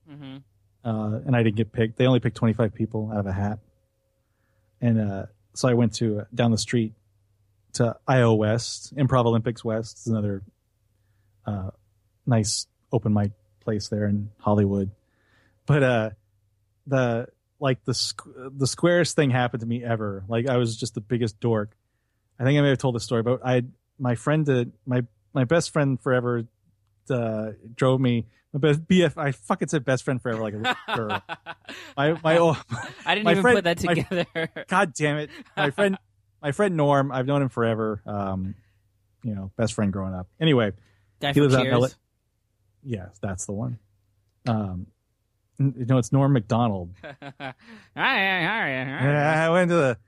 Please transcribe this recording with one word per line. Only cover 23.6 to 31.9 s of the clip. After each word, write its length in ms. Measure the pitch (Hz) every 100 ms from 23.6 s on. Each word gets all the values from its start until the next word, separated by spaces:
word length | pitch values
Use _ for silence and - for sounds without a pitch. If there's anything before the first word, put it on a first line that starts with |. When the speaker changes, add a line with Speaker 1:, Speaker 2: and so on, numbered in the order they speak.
| 123 - _ -
Speaker 2:
my 160 | 123 117
friend, 320 | - 156 143
uh, 180 | 127 120 - 135
my, 160 | 127 120 _ _
my 100 | 143
best 300 | 123 170 -
friend 260 | 160 139 127
forever, 440 | 143 127 120 120 113 _ _ _ _ _ -
uh, 420 | 127 113 110 110 101 113 120
drove 240 | 131 131
me. 280 | 127 117 110 _ _
My 60 | 143
best 280 | 151 143 160
B 160 | 185
F, 140 | 165 147
I 140 | 143
fucking 340 | - - 190 160
said 160 | 160 131
best 180 | 131
friend 180 | - 127
forever 200 | 123 113
like 120 | 110
a 40 | 104
little 180 | 247 -
Speaker 1:
<laughs> 140 | - 208
Speaker 2:
girl. 260 | 156 185 - 165 165 - - - -